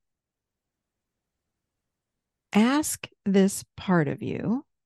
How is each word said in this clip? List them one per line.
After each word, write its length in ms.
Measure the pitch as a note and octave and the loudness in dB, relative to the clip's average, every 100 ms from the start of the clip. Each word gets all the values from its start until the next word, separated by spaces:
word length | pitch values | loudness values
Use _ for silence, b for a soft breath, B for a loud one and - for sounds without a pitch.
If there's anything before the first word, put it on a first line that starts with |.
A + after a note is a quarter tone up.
| _ _ _ _ _ _ _ _ _ _ _ _ _ _ _ _ _ _ _ _ _ _ _ _ - | _ _ _ _ _ _ _ _ _ _ _ _ _ _ _ _ _ _ _ _ _ _ _ _ -2
ask 560 | G3+ A3+ C#4+ D#4 - - _ - | 2 2 2 -2 -8 -14 _ 0
this 400 | G3 F#3+ - - - | 2 2 0 -14 -12
part 320 | - F3+ C#3+ | 0 0 2
of 160 | C3+ | -4
you 400 | - - - B3 - _ | -6 -6 -4 -4 -6 _